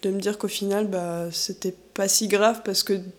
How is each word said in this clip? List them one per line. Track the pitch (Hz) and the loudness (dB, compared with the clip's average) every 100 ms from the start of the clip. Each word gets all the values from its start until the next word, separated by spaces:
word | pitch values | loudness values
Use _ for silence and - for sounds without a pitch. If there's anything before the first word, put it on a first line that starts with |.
de | 196 | -2
me | 190 | 0
dire | 196 208 | -2 -2
qu'au | 202 | -2
final, | - 196 196 208 | -2 0 0 0
bah, | 185 175 170 170 | -2 -2 -4 -4
c'était | 165 - 190 185 185 - | -4 -4 -4 -4 -6 -8
pas | - 196 | -2 2
si | - 214 | 2 2
grave, | 202 214 226 | 4 4 4
parce | 214 190 | -2 -2
que | - 196 185 | 0 0 -4